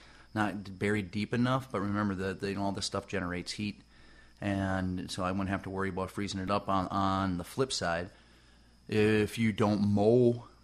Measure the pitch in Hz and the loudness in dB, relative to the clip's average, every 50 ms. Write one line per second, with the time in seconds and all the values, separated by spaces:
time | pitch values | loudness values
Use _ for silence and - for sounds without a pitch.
0 | - - - - - - - 104 107 104 92 107 95 98 95 92 104 101 107 107 | -20 -20 -20 -20 -16 -6 -2 0 0 0 -2 -6 -10 -10 -6 -2 0 0 0 0
1 | 98 87 - 104 104 - - 117 120 127 131 135 127 - - 101 95 101 101 104 | -2 -2 -4 -4 -2 0 0 2 2 2 2 0 -2 -2 -4 -2 -2 0 0 0
2 | 104 101 95 92 95 95 92 - 101 98 98 98 101 98 95 101 - - - 98 | 0 0 0 0 -2 -4 -4 -4 -4 -4 -2 -2 -2 -2 -2 -2 -4 -4 -4 -4
3 | 98 - - 95 90 87 87 87 85 - - - 107 104 - - - - - - | -4 -4 -4 -4 -2 -2 -4 -4 -6 -6 -6 -6 -6 -6 -6 -8 -14 -20 -20 -20
4 | - - - - - - - - - 101 98 98 95 95 95 95 92 92 90 92 | -20 -20 -20 -20 -20 -20 -12 -6 -4 -2 0 0 0 0 0 0 0 -2 -2 -4
5 | 85 85 - - 92 90 95 98 95 92 98 92 - 95 95 95 95 98 87 95 | -6 -6 -4 -2 -2 -2 0 0 -2 -2 -2 -4 -4 -6 -4 -4 -4 -2 -2 -4
6 | 95 92 - - 101 92 - 95 92 92 101 101 - - 98 95 92 - - 98 | -6 -6 -4 -6 -6 -4 -4 -4 -2 0 -2 0 0 0 0 0 0 0 0 0
7 | 95 95 95 95 95 95 90 87 85 - - - 131 131 - - 95 85 82 85 | 0 2 2 0 0 0 -2 -4 -6 -6 -4 -4 -2 -2 -2 -2 -2 -2 -2 -2
8 | 90 98 - - - - - - - - - - - - - - _ - 110 107 | -4 -8 -12 -18 -20 -20 -20 -20 -20 -20 -20 -20 -20 -20 -20 -20 _ -2 2 4
9 | 107 107 107 107 107 101 - 117 113 110 101 - 113 104 104 101 101 104 101 101 | 4 4 4 4 2 0 0 0 2 2 2 4 4 4 4 4 4 4 4 4
10 | 101 110 120 123 123 120 120 120 - - - - | 6 6 6 8 6 6 4 2 -4 -14 -20 -14